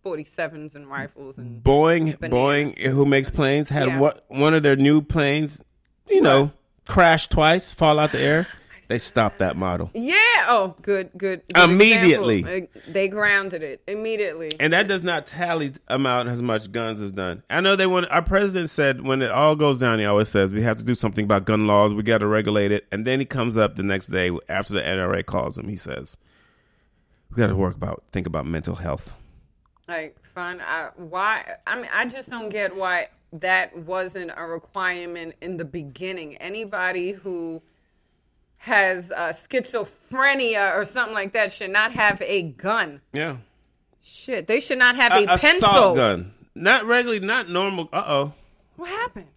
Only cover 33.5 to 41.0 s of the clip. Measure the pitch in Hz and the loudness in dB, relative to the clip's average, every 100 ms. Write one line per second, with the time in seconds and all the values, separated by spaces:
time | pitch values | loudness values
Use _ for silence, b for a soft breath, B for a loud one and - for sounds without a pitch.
33.5 | 185 180 170 165 185 185 185 170 - 165 | 0 -2 -12 -8 -8 -8 -10 -14 -14 -12
34.5 | 165 _ 196 185 180 175 170 165 - 175 | -12 _ -6 -4 -6 -10 -12 -14 -14 -12
35.5 | 175 160 170 143 127 185 185 151 - 175 | -10 -10 -12 -14 -12 -12 -10 -14 -14 -12
36.5 | 214 214 202 185 185 180 196 196 175 165 | -12 -8 -4 -4 -4 -6 -8 -10 -10 -10
37.5 | 160 _ _ _ _ _ _ _ _ _ | -12 _ _ _ _ _ _ _ _ _
38.5 | _ - 214 190 185 175 - 160 170 - | _ -2 2 2 -2 -8 -8 -6 -8 -6
39.5 | 262 247 233 196 _ _ 254 277 277 240 | -6 -4 -8 -8 _ _ 0 0 0 -2
40.5 | 214 196 175 202 254 | 0 0 -2 -4 -6